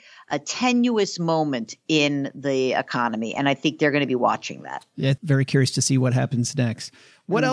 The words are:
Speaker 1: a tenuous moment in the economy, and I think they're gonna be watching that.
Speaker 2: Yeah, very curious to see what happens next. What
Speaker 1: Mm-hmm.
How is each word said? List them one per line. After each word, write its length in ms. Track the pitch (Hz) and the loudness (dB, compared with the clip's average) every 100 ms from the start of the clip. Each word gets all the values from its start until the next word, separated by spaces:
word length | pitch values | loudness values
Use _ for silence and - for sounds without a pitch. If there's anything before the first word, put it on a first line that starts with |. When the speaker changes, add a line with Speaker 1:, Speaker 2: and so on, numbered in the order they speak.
| - - - | -14 -20 -6
Speaker 1:
a 80 | 147 | -6
tenuous 800 | - - 247 240 247 220 196 170 | -6 0 2 4 2 2 0 0
moment 580 | 165 160 151 127 113 - - | 0 0 0 -2 -6 -10 0
in 440 | 156 147 143 139 | 2 2 0 -4
the 380 | - 139 135 131 | -4 -2 0 2
economy, 600 | - - 131 117 110 113 | 0 -2 -2 -2 -2 -4
and 120 | - 139 | -2 -2
I 60 | |
think 260 | 135 160 156 | 0 -2 0
they're 140 | 151 | 0
gonna 140 | 143 131 | 2 0
be 80 | |
watching 480 | 123 117 110 - - | 0 0 0 -6 -14
that. 240 | 69 67 - - | -12 -14 -14 -4
Speaker 2:
Yeah, 180 | 135 135 | -2 0
very 220 | 160 135 | 0 0
curious 280 | 135 143 127 | 2 2 2
to 100 | - | 0
see 160 | - 135 | 0 2
what 160 | 127 | 2
happens 420 | 127 127 120 117 - | 0 0 -2 -2 -2
next. 360 | 120 110 - - - _ - | -2 -4 -12 -18 -20 _ -4
What 180 | 208 | 0
Speaker 1:
Mm-hmm. 80 | 254 | 2